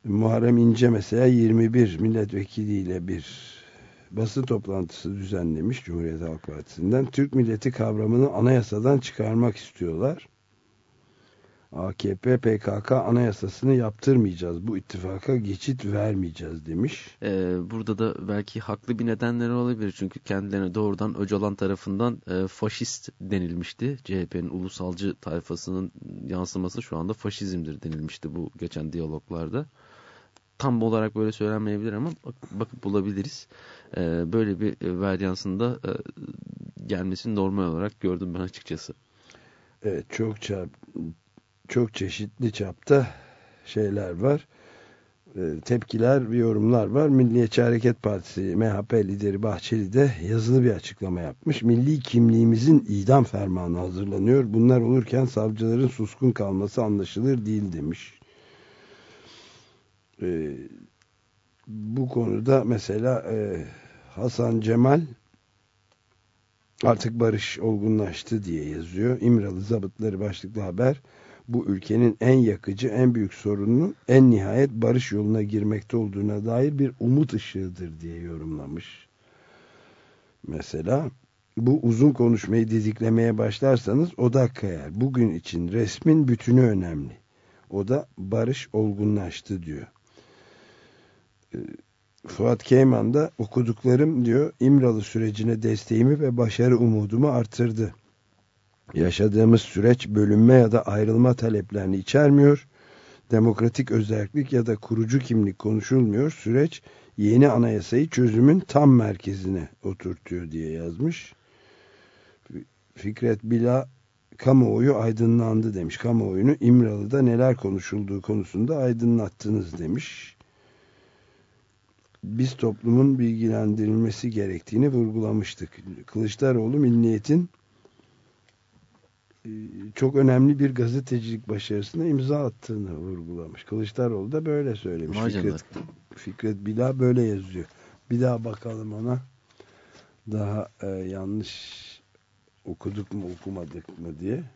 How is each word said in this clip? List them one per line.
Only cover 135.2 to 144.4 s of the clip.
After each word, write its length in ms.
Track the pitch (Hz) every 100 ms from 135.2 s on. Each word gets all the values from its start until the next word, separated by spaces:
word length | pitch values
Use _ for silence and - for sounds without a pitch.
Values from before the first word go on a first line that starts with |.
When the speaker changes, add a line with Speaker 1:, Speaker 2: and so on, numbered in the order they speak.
| 113
Speaker 1:
Fikret, 120 | 104
Speaker 2:
canına. 440 | 98 80 - - - - _ -
Speaker 1:
Fikret 500 | - 98 107 101 101
Bila 340 | 107 127 131
böyle 220 | 127 123
yazıyor. 440 | 113 98 95 92 82 _ - _ _
Bir 100 | 120
daha 220 | 127 117
bakalım 500 | 113 110 117 110 107
ona. 260 | 104 117 127 131 _ _ _ - _ _ - _ _ 107
Daha, 380 | 107 101 104 - _
e, 60 | 98
yanlış 920 | 95 92 95 95 107 104 - - - - - _ _ _ _ _ _ -
okuduk 480 | 85 98 104 98
mu 120 | 101 90 90
okumadık 640 | 95 95 80 85 - 87
mı 200 | 85 76
diye. 240 | 90 135